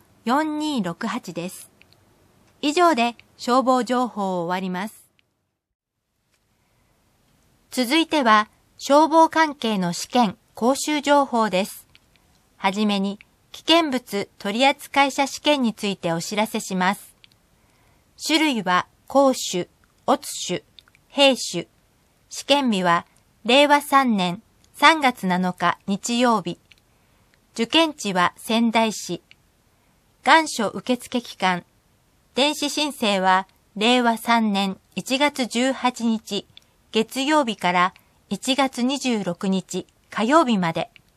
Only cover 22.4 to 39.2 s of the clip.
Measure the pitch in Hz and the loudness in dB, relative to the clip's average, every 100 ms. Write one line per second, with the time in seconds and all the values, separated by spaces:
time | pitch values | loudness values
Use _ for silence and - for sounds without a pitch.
22.4 | - 285 262 196 180 170 - _ _ _ | -2 0 0 0 2 0 -2 _ _ _
23.4 | 214 262 294 294 285 277 262 208 180 175 | 0 4 6 4 2 0 2 0 -2 -4
24.4 | _ _ _ - 294 320 269 - 185 180 | _ _ _ 4 4 6 2 0 -2 0
25.4 | 180 - 175 - - 196 - 240 247 214 | -2 -2 -2 -2 -6 -6 -4 0 2 2
26.4 | 175 170 _ _ _ _ _ _ _ _ | -2 -12 _ _ _ _ _ _ _ _
27.4 | _ - 226 311 330 - 208 185 175 - | _ -6 0 0 0 -2 -4 0 0 -2
28.4 | - 226 233 226 220 - - 175 _ _ | -2 0 2 2 0 -4 -10 -12 _ _
29.4 | _ _ _ _ _ _ _ _ 247 311 | _ _ _ _ _ _ _ _ 4 4
30.4 | 302 - 202 196 - 247 - 247 - - | 4 -2 -4 -4 -4 -4 -4 -8 -8 -4
31.4 | 190 175 - _ _ _ _ _ _ - | -2 -2 -8 _ _ _ _ _ _ -2
32.4 | 285 202 190 - 294 240 214 202 185 185 | -2 0 -4 -4 -4 -2 -2 0 2 2
33.4 | 190 _ _ 202 220 247 233 226 - 233 | 0 _ _ -4 0 2 2 -2 0 2
34.4 | 220 196 196 190 _ - - 262 294 285 | 2 0 -2 -6 _ -10 -4 0 0 -2
35.4 | 240 226 262 262 254 247 226 220 - 202 | -4 0 -2 0 -4 -2 -4 -4 -6 -10
36.4 | - - _ _ _ 220 220 254 269 311 | -10 -20 _ _ _ -4 -2 -4 0 0
37.4 | 240 202 180 180 180 - _ _ - 196 | 0 -2 0 2 0 -2 _ _ -10 -8
38.4 | - 262 269 - 240 277 262 220 | -2 0 0 0 -2 -2 -2 -2